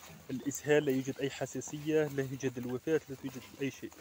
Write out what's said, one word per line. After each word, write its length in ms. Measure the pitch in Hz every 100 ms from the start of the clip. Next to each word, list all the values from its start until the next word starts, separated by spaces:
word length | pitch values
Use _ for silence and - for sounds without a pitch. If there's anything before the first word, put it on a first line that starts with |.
| - - -
الإسهال، 540 | 131 143 - 143 147
لا 80 | 147
يوجد 260 | 131 135 -
أي 100 | 135
حساسية، 760 | - 135 131 - 151 151 156 151
لا 160 | 139
يوجد 360 | 135 135 131 123
الوفاة، 420 | 123 123 160 156 -
لا 80 | 131
توجد 260 | 135 131 - -
أي 100 | 139
شيء، 200 | - 113 -